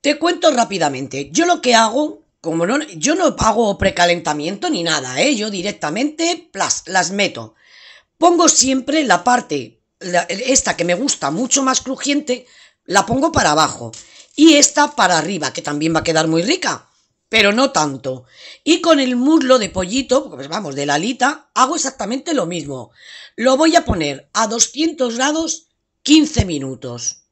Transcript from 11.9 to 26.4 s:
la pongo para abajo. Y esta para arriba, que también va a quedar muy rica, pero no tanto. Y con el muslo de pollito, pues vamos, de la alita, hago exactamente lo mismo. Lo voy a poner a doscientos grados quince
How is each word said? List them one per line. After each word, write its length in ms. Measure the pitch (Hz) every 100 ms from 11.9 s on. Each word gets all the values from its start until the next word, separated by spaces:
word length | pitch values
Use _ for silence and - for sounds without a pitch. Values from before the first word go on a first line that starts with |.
| 262 269 285 302 247 - _ - _
la 200 | - 202
pongo 280 | - - 165
para 180 | 196 170
abajo. 420 | 151 151 - 117 - - - - -
Y 180 | 311
esta 400 | 294 285 - 294
para 240 | 294 190 170
arriba, 340 | 151 196 143
que 100 | 123
también 320 | - 147 160
va 60 | 160
a 40 |
quedar 240 | 156 156 160
muy 140 | 160
rica, 460 | 185 370 247 143 _ _ _ _ _
pero 240 | 220 202
no 200 | 214 269
tanto. 520 | 185 151 135 131 127 - - - -
Y 160 | - 339
con 200 | 339 311
el 160 | 262 247
muslo 420 | 262 320 262 254
de 100 | 196
pollito, 640 | 185 185 240 269 254 302
pues 180 | 139 139
vamos, 260 | 170 185
de 120 | 135 143
la 80 |
alita, 560 | 147 190 254 254 302 _
hago 220 | - 262 320
exactamente 580 | 269 - 202 262 262
lo 120 | 294 170
mismo. 440 | 175 143 131 113 _ - - -
Lo 220 | - 233 262
voy 200 | 320 330
a 80 |
poner 440 | - 208 147 139 _
a 140 | 202 220
doscientos 680 | 226 220 262 320 320 247 233
grados 520 | 262 311 320 - _ _ _ _
quince 420 | - 208 311 -